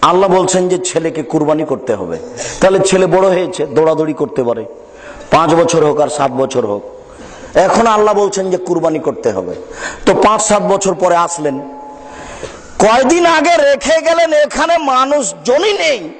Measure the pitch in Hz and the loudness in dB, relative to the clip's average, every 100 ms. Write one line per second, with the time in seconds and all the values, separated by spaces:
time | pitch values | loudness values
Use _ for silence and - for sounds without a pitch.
0 | 147 180 196 185 180 185 180 185 180 170 | 2 2 4 2 2 0 0 -2 -2 -2
1 | 165 160 147 156 151 156 156 131 - 104 | -2 -6 -4 -2 0 0 -2 -4 -4 -4
2 | 90 82 - - - - 180 190 190 190 | -4 -8 -10 -12 -12 0 2 2 2 2
3 | 185 175 190 180 175 - 147 151 160 156 | 2 4 2 2 -2 -4 -2 2 2 2
4 | 156 147 147 - 120 117 107 - - - | -2 -2 -4 -2 -2 -2 -6 -14 -20 -20
5 | - - - 147 165 165 165 165 151 143 | -20 -18 0 2 4 4 4 4 2 2
6 | 143 - 135 127 135 131 110 101 - - | 0 0 -2 0 -2 0 -2 -4 -8 -18
7 | - - - - - 151 185 214 226 214 | -20 -20 -20 -18 -6 0 2 2 2 4
8 | 214 202 202 190 190 180 180 175 160 156 | 4 2 0 0 -2 -4 -2 -2 0 -2
9 | 147 127 120 98 90 87 - - - - | -4 -2 -2 -2 -6 -10 -12 -14 -14 -4
10 | - 190 370 214 - 208 185 196 190 180 | 0 2 4 2 2 0 2 0 0 0
11 | 180 170 170 - 151 135 135 - - - | 2 2 0 -2 -4 -4 -10 -16 -18 -18
12 | - - - - - - - - 311 233 | -18 -18 -16 -14 -16 -16 -18 0 4 4
13 | 262 339 339 320 302 339 285 277 - 320 | 4 4 4 2 4 4 4 2 2 0
14 | 320 330 330 302 294 226 320 339 294 254 | 2 2 2 2 0 0 0 0 2 0
15 | 269 294 262 - 156 269 392 403 330 254 | 2 0 -2 -6 0 2 2 0 0 -2
16 | 160 - | -6 -16